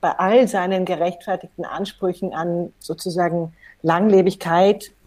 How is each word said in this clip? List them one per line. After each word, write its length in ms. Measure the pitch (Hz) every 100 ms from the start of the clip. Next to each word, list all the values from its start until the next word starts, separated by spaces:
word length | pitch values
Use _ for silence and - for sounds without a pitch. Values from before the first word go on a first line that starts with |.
bei 160 | 170 -
all 300 | 185 233 247
seinen 380 | 196 180 190 180
gerechtfertigten 800 | 165 170 180 - 185 175 - 170
Ansprüchen 680 | 151 196 - 190 180 190
an 400 | 147 170 170 170 -
sozusagen 760 | - 165 185 175 175 170 165 - - _
Langlebigkeit, 1080 | 160 165 214 196 185 185 165 170 190 202 - _